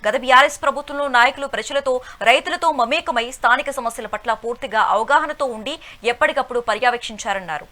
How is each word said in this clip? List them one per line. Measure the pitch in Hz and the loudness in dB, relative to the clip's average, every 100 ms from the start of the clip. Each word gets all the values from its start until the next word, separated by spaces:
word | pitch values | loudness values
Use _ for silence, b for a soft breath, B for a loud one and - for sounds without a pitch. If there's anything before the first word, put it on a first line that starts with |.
| 208 | 0
గత | 240 254 | -2 6
బీఆర్ఎస్ | 254 294 294 294 | 6 6 2 -2
ప్రభుత్వంలో | 262 285 285 285 247 | -2 -8 -6 0 4
నాయకులు | 240 269 277 208 | 4 2 -6 -6
ప్రజలతో, | 214 277 277 254 B B 208 | -4 -2 0 -2 B B 4
రైతులతో | 269 339 339 330 285 | 4 2 0 0 0
మమేకమై | 240 302 339 247 233 254 | 0 0 0 -2 -4 -2
స్థానిక | 240 254 269 269 | 2 2 0 -4
సమస్యల | 233 - 220 208 | -6 -6 -8 -6
పట్ల | 240 220 | -4 -4
పూర్తిగా | 233 233 262 220 - 196 | -4 -6 -4 0 2 2
అవగాహనతో | 226 285 302 302 277 220 | 4 2 2 -4 -6 -6
ఉండి | 214 320 B B 220 | -8 -10 B B -4
ఎప్పటికప్పుడు | 240 - 277 254 240 240 | 0 0 0 -2 -4 -2
పర్యవేక్షించారన్నారు. | 214 247 240 - 214 220 196 180 151 - | 0 0 0 -8 -10 -6 -6 -4 -10 -10